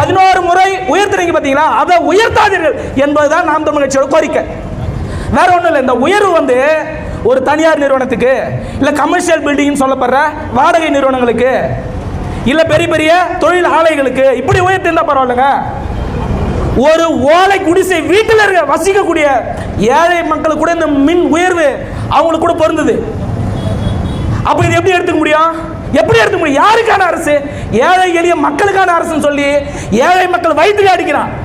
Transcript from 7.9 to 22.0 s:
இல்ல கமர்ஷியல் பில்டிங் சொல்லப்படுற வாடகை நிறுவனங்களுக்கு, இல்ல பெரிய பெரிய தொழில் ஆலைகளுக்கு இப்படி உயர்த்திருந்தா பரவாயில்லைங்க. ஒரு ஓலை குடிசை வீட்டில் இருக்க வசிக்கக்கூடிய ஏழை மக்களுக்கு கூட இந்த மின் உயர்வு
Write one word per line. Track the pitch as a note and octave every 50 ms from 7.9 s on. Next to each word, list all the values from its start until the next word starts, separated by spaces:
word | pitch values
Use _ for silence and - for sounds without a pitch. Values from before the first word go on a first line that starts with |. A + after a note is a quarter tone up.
| C4+ C4 B3+ B3+ A#3 G3+ A#3 C4 C4 A#3 D#3+ C3 - - - - - -
இல்ல | C#4 D4 D4 C#4
கமர்ஷியல் | C#4 D#4+ F4+ F4+ F4 F4 E4 D#4 C#4+
பில்டிங் | C#4+ C#4+ C#4+ C#4+ C#4+ C#4+ C#4+
சொல்லப்படுற | C4+ C4+ C4+ C4 B3 B3 B3+ C4+ D#4 D4 D4+ - - - A3+
வாடகை | B3 D4 E4+ E4+ E4 D#4+ D4+ C#4+
நிறுவனங்களுக்கு, | C#4 C4 C4+ C4 B3+ B3 A#3+ A#3 - B3 C4 B3 F#3+ D3 B2+ - - - - - - - - - - - - - - - A3+
இல்ல | D4+ D#4+ D#4+ D#4
பெரிய | D4+ D#4+ E4+ E4+
பெரிய | D#4+ D#4 D#4 D#4 E4+ F4+ F4 E4+ F4 F4+
தொழில் | - D#4+ F4+ F4+ F4 D4 C#4
ஆலைகளுக்கு | D#4+ E4 D#4+ D#4 C#4 C4+ B3+ B3+ C4 C4+ C4+ C4 B3+
இப்படி | C4 F4+ G4 F#4+
உயர்த்திருந்தா | F4+ F#4 F#4+ F#4 F#4 E4+ E4 E4 D#4
பரவாயில்லைங்க. | D4+ C#4+ C4+ C4 B3 A#3+ A#3+ C4+ C#4 A#3+ F3+ - - - - - - - - - - - - - - - - - - - - - - - A3 C4 D#4
ஒரு | D#4+ E4 E4 E4 C#4+ A#3+ B3+ C#4+ D#4+
ஓலை | F4 F#4+ G4 G4 F4+ C#4+ D#4+
குடிசை | F4 F#4+ F4 F#4 F#4 D#4+ C#4+ D4
வீட்டில் | F4 G#4+ A4 A4 A4 G#4+ G#4
இருக்க | G4 F#4+ E4+ D4 C#4
வசிக்கக்கூடிய | D4+ D#4+ E4 G4 G4 G4+ E4+ D#4+ E4 D#4+ D4 C#4 C4+ A3 - - - - - - - - G3 A3+ C4+
ஏழை | D#4 E4+ F4 F4 E4+ E4 D#4
மக்களுக்கு | D#4 D4 D#4 D#4 D4+ -
கூட | D#4 E4+ E4+
இந்த | E4+ D#4+ D4+ C#4+ C4+ C#4
மின் | D4+ F4 F4+ E4+ B3+ D4
உயர்வு | E4 F4+ F#4 F4 E4+ D#4 C#4 - - - - - -